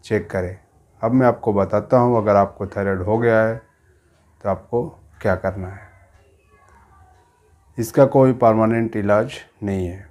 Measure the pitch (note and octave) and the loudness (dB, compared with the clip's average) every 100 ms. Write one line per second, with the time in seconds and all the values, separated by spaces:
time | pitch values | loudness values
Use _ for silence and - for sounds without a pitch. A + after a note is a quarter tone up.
0 | - G#2+ G2 G2 F2+ F#2+ _ _ _ _ | -4 -6 -4 -8 -8 -10 _ _ _ _
1 | A2+ C3 B2 A2 - G2+ F#2+ G#2 G#2 B2+ | -2 2 2 2 -2 0 0 -2 2 2
2 | A#2+ A#2+ G#2+ G2+ G2 - F#2+ - G2 F#2+ | 2 0 2 2 2 -2 -10 -6 -4 -4
3 | F#2 A2 A#2 A2+ A2 A2+ _ _ _ _ | -2 0 2 2 0 -4 _ _ _ _
4 | _ _ _ _ - F#2+ - A#2 D#3 - | _ _ _ _ -6 -6 -4 -6 -6 -12
5 | _ _ G#2+ F#2 G2 F#2+ F#2 F#2+ - _ | _ _ -4 -2 -4 -8 -12 -14 -20 _
6 | _ _ _ _ _ _ _ _ _ _ | _ _ _ _ _ _ _ _ _ _
7 | _ _ _ _ _ _ _ - A2+ - | _ _ _ _ _ _ _ -10 -4 4
8 | C3+ C3+ C3 B2+ A#2 A2 A2 A2+ A2+ G#2+ | 4 6 2 4 2 4 2 0 -2 -4
9 | G2+ G#2 B2 - - _ G2+ G2 F2+ F#2+ | 0 0 0 -8 -20 _ -6 -4 -6 -10
10 | G2 | -18